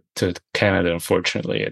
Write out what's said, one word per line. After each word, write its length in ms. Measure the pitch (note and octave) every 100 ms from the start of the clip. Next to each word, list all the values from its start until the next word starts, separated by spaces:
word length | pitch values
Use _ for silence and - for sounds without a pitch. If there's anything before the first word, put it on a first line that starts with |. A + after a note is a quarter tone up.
| _ -
to 180 | F#2+ F2 _ -
Canada, 360 | G#2 F#2 F2
unfortunately. 760 | E2+ - F2+ - - - - -